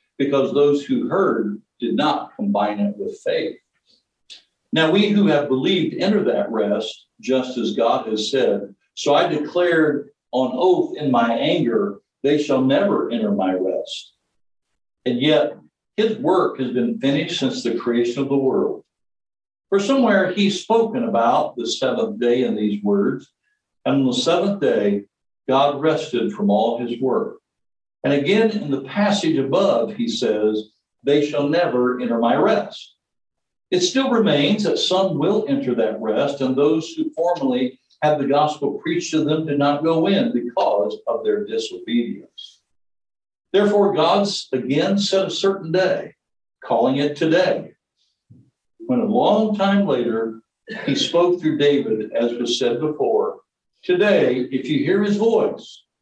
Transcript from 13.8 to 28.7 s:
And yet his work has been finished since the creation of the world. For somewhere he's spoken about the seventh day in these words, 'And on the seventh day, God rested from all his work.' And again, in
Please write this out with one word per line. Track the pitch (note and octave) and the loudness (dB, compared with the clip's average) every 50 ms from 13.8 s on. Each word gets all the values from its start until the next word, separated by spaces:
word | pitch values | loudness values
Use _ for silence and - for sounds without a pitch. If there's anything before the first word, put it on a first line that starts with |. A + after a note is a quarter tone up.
| - - - - - - _ _ _ _ _ _ _ _ _ _ _ _ _ _ _ _ _ _ - | -8 -8 -12 -14 -16 -18 _ _ _ _ _ _ _ _ _ _ _ _ _ _ _ _ _ _ -4
And | B2 A#2+ A#2+ | -4 -2 0
yet | C#3 D3+ D3+ D3 D3 - - - - _ _ _ _ _ _ | 2 2 4 2 2 0 -4 -10 -18 _ _ _ _ _ _
his | - A3 - - - | 0 0 0 0 -2
work | B2+ D#3+ F#3 F3+ - - - C3+ | 0 0 2 2 2 0 -2 -4
has | C3 A#2+ | -6 -4
been | A#2 B2 A#2 A#2 A#2 - | -2 -2 -2 -2 -2 -2
finished | C3 C#3 C#3+ D#3+ E3+ - - - | -2 0 0 0 -2 -4 -4 -4
since | C#3 A#2+ - - | -4 -4 -4 -4
the | - A#2+ - | -4 -4 -4
creation | - - A#2+ A#2 A#2+ A#2+ A#2+ - C#3 C3 | -2 -2 0 0 0 0 0 -2 -2 -2
of | B2 | 0
the | C#3 C3+ C3+ C3 | 0 0 2 2
world. | A#2 - - - - - - _ _ _ _ _ _ _ _ _ _ _ _ _ _ _ _ - | 2 0 0 -2 -4 -6 -12 _ _ _ _ _ _ _ _ _ _ _ _ _ _ _ _ -2
For | G3 G3 | 0 0
somewhere | G3+ - C4+ C4+ A#3+ G#3+ G3 F#3+ - - | 2 2 2 4 4 4 4 2 2 0
he's | - G#3 G3 - - - - | 0 0 0 0 0 -2 -2
spoken | - A3+ A3+ A3+ - - B2 A#2 | 0 2 2 2 2 -2 -4 -2
about | G#2+ G2+ A#2 A#2 A#2 - - - - - | 0 0 2 2 2 2 2 0 -2 -4
the | B2 - - | -6 -6 -6
seventh | - - C3 B2 A#2+ A#2 A2 G2+ G2+ A2 | -4 -2 -2 -2 0 0 -2 -2 -2 0
day | A#2+ A#2+ B2 B2+ B2+ | 0 2 2 2 2
in | A2 G#2 | 0 0
these | G#2 G#2+ G#2 G2+ G2+ | 0 0 -2 -2 0
words, | G2+ G2+ G2+ G2+ G#2+ C3 C#3+ - - - _ _ _ _ _ _ _ _ _ _ - | 0 0 2 2 2 0 -2 -4 -8 -14 _ _ _ _ _ _ _ _ _ _ -2
'And | - C3+ C#3 | 0 0 2
on | C3 B2+ | 2 2
the | A#2 | 0
seventh | - - E3 - - - G3+ - - | 0 0 0 2 2 2 0 -2 0
day, | - - A2 G#2 G2+ G2+ G2+ G2+ - - _ _ _ _ _ _ _ - | 0 0 2 2 2 0 0 -2 -4 -10 _ _ _ _ _ _ _ 0
God | C3 C3+ C#3+ C#3+ C#3+ C3 D3 | 2 2 2 2 0 0 0
rested | D#3+ D#3 - - - - A#2+ - - - | 0 0 0 -2 -4 -4 -2 -2 -2 -4
from | - G3+ - | -2 0 0
all | G2+ - - A#2 A#2 - | 2 2 2 0 -2 -2
his | A#2+ - - - | -4 -6 -6 -2
work.' | - - - - - - - - _ _ _ _ _ _ _ _ _ _ _ _ - | -2 0 0 0 -2 -4 -8 -14 _ _ _ _ _ _ _ _ _ _ _ _ -2
And | C#3 | 0
again, | C#3+ C#3+ C#3+ F3+ G3+ A3 A3+ G#3+ | 0 0 2 2 2 4 4 2
in | G3+ - D#3 C#3+ | 0 -2 -4 -4